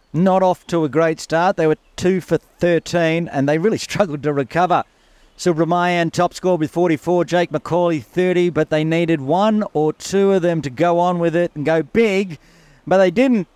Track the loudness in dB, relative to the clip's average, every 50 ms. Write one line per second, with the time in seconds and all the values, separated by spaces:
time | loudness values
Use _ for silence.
0 | _ _ -2 0 2 2 2 2 2 2 0 -2 -4 -4 -2 -2 -2 0 0 0
1 | 0 0 -2 -4 -6 -4 -2 0 0 0 0 2 0 0 0 -2 _ _ -10 -2
2 | 0 0 0 0 -2 -4 -6 -6 _ _ _ -2 0 0 0 0 -2 -2 -2 0
3 | 0 0 0 -2 -4 -4 -4 -2 0 0 0 0 0 0 -2 -2 -6 -6 -2 -2
4 | -2 -2 -2 -6 -4 -2 -2 -2 -4 -2 0 0 0 2 0 0 -2 _ _ _
5 | _ _ _ _ _ _ _ -4 -2 0 0 0 0 0 0 0 0 0 0 0
6 | -2 -2 0 0 -2 -2 -2 -2 -2 0 0 0 -2 -4 -2 0 0 0 0 -2
7 | -2 -2 0 0 0 0 0 -2 -2 -2 -4 -6 -4 -2 -2 0 0 0 -2 -4
8 | -6 _ -4 -2 0 0 2 0 0 0 0 -2 -2 0 0 -2 0 0 0 0
9 | 0 0 -2 -2 -2 -2 0 2 2 2 0 0 -2 -2 -2 -2 -2 -2 -2 -6
10 | -8 -4 0 2 2 2 2 2 2 0 -2 -2 -4 -6 -2 0 0 2 2 2
11 | 0 0 0 0 0 0 0 0 -2 -2 -4 -4 -2 0 0 0 -2 0 0 0
12 | 2 2 0 -2 -4 -4 -8 -16 _ _ _ -20 _ -20 -20 _ -2 0 2 4
13 | 4 4 4 2 2 4 2 0 -2 _ _